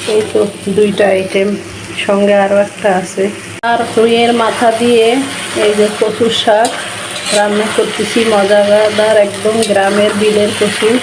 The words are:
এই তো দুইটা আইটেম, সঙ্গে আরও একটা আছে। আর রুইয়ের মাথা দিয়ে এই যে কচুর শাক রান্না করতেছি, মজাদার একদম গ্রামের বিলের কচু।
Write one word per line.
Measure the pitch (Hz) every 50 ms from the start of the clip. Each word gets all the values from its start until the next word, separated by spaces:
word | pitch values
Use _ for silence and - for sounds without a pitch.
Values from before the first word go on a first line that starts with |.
| - - 214
এই | 214 214 -
তো | - 220 208 202 - - - 202 190
দুইটা | 208 208 208 190 - 208 196 190
আইটেম, | 190 190 196 - 196 196 208 202 175 - - - - - - - - -
সঙ্গে | - 202 196 202 202 202 202 196
আরও | 196 202 202 202
একটা | 202 - - - 208 185 180
আছে। | - 170 - - 190 202 208 - - - - - - 233
আর | 233 233 233 - -
রুইয়ের | 226 220 233 226 233 233 233 240 233 226
মাথা | 220 208 - 247 226 226 226
দিয়ে | 240 240 240 226 226 226 247 269 269 277 - - - - - - 214
এই | 214 208 202
যে | 208 214 208 -
কচুর | 220 214 - - 240 226 233 - -
শাক | 240 214 214 226 254 - - - - - - - - - - - - 202
রান্না | 208 208 208 208 208 214 214 -
করতেছি, | - 220 214 - - 214 - - 240 226 226 214
মজাদার | 202 196 196 208 208 202 202 208 214 214 214 208 208 214 220 220 214 202
একদম | 202 202 - - 214 214 226 220 -
গ্রামের | 202 196 196 196 202 208 208 214 208 202
বিলের | 214 214 202 208 208 208 214 -
কচু। | 214 202 180 - 220 214 233 254